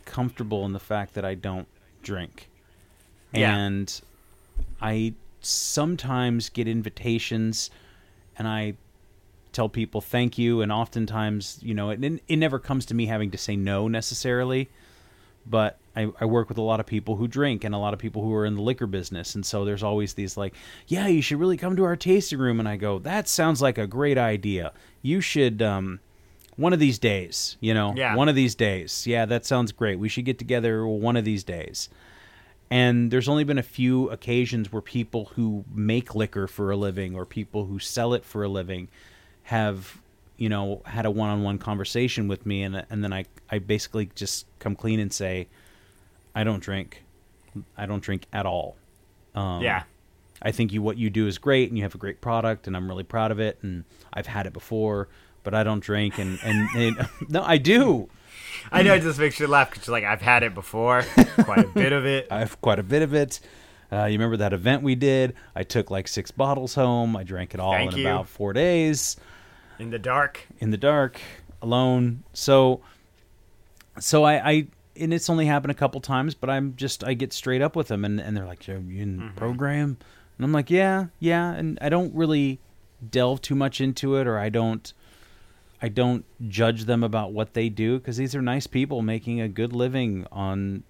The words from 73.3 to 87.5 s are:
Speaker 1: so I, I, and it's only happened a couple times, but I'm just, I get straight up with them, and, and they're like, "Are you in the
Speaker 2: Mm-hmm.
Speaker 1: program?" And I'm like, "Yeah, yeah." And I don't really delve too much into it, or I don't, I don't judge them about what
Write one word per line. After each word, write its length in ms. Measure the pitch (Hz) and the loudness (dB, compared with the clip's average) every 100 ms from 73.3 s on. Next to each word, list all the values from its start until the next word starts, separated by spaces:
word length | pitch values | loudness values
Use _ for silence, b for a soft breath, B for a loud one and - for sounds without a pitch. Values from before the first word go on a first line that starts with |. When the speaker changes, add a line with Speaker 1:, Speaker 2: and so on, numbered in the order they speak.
| - _ - - - _ - | -20 _ -20 -20 -20 _ -8
Speaker 1:
so 260 | - 156 | 2 6
I, 260 | 151 151 139 | 6 6 4
I, 160 | 156 147 - _ - | 2 0 -8 _ -6
and 160 | 160 | -2
it's 160 | 165 - | 0 2
only 160 | 165 151 | 2 4
happened 240 | 147 143 | 4 0
a 40 | |
couple 260 | 143 135 139 | 0 0 0
times, 340 | - 131 147 | -2 0 0
but 160 | 139 127 | -2 -2
I'm 240 | 135 139 127 | 0 -2 -4
just, 280 | 135 - | -6 -4
I 100 | 120 | -4
get 180 | 123 131 | -2 -4
straight 300 | - - 127 | -4 -2 0
up 140 | 147 165 | 0 0
with 120 | 151 | -2
them, 160 | 104 | -2
and, 160 | 101 104 | -2 -2
and 160 | - 104 | -4 -6
they're 100 | 92 | -6
like, 220 | 87 - | -12 -10
"Are 100 | 95 | -10
you 240 | 90 92 | -8 -6
in 140 | 101 92 | -6 -6
the 40 | |
Speaker 2:
Mm-hmm. 120 | 110 98 | -8 -6
Speaker 1:
program?" 600 | 113 123 143 147 147 127 B B B - | -4 -2 -2 0 0 -4 B B B -4
And 60 | |
I'm 80 | 135 | 0
like, 180 | 156 123 | 2 4
"Yeah, 360 | 175 190 190 180 - | 4 4 2 -2 -2
yeah." 320 | 165 170 175 | 0 2 0
And 260 | 170 160 - | -2 -4 -4
I 80 | 147 | 0
don't 260 | 170 180 | 2 2
really 440 | 151 165 151 139 131 - - - - 113 | 0 2 4 2 -2 -10 -20 -20 -18 -4
delve 300 | 127 123 135 | 2 2 2
too 120 | - | 0
much 260 | 139 135 - | 0 0 0
into 360 | 135 127 139 135 | -2 0 0 2
it, 100 | 127 | 2
or 120 | 110 | 0
I 100 | 107 | 0
don't, 440 | 113 113 113 - - b b b b b b b - | 2 2 0 -6 -20 b b b b b b b -8
I 60 | 117 | -4
don't 360 | 107 123 123 - - 113 | 2 2 2 -4 -10 -6
judge 360 | 98 113 117 | 2 2 2
them 180 | 110 117 | 0 2
about 280 | 117 110 104 | 2 0 -2
what 220 | 104 110 | -4 -2